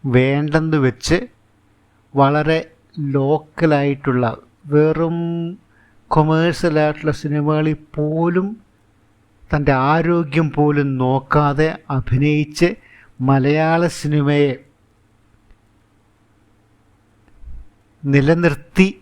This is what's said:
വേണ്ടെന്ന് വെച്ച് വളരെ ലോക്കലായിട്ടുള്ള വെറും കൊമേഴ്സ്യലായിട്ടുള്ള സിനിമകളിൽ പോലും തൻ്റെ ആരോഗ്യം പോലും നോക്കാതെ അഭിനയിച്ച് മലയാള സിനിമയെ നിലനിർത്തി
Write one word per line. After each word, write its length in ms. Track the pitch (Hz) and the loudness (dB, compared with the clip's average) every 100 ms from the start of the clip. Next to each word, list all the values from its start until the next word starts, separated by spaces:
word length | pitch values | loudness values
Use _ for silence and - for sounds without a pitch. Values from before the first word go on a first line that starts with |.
| 139 | 2
വേണ്ടെന്ന് 680 | 123 131 139 151 156 160 156 | 2 2 0 0 0 0 2
വെച്ച് 400 | 131 120 - 170 247 _ _ _ _ _ _ _ _ | 0 -2 -2 -2 -2 _ _ _ _ _ _ _ _
വളരെ 460 | 135 139 151 151 160 - _ _ - 143 | 2 2 2 0 -2 -4 _ _ -8 -4
ലോക്കലായിട്ടുള്ള 1160 | 139 139 151 - - 165 147 143 139 135 127 120 - _ _ 143 | -2 0 -2 -4 -2 0 2 0 -2 -2 0 -2 -4 _ _ 0
വെറും 520 | 147 156 156 165 170 170 170 170 185 _ _ _ _ _ | 2 2 2 -2 -2 -4 -6 -8 -10 _ _ _ _ _
കൊമേഴ്സ്യലായിട്ടുള്ള 1000 | 160 151 160 170 160 180 151 151 151 156 | 0 2 2 0 0 -2 0 0 -2 -4
സിനിമകളിൽ 640 | - 151 147 147 151 156 151 - | -4 -4 -2 0 0 -2 -4 -8
പോലും 560 | - 151 160 170 175 190 226 _ _ _ _ _ _ _ _ | -6 -4 -2 0 0 -4 -8 _ _ _ _ _ _ _ _
തൻ്റെ 300 | - 156 139 131 135 | -6 -2 0 2 2
ആരോഗ്യം 600 | 160 165 170 156 151 156 | 2 2 0 0 -2 0
പോലും 380 | 147 151 147 143 131 | 2 2 2 -2 0
നോക്കാതെ 680 | 127 131 135 151 147 139 160 - - | 0 0 0 0 2 0 -2 -2 -6
അഭിനയിച്ച് 800 | 135 - 127 147 151 151 151 175 226 _ - - - | -4 -2 0 2 0 -2 -2 -2 -2 _ -20 -20 -4
മലയാള 600 | 131 135 135 151 160 165 175 | 0 2 2 0 0 0 -2
സിനിമയെ 640 | - 151 147 143 147 143 127 - _ _ _ _ _ _ _ _ - _ _ _ _ _ _ _ _ _ _ _ _ _ _ _ _ _ _ - - - _ _ _ | -4 -2 0 0 2 0 -2 -14 _ _ _ _ _ _ _ _ -20 _ _ _ _ _ _ _ _ _ _ _ _ _ _ _ _ _ _ -16 -16 -18 _ _ _
നിലനിർത്തി 840 | 143 139 139 170 170 143 - - 190 - | 0 2 2 2 0 -2 -4 2 2 0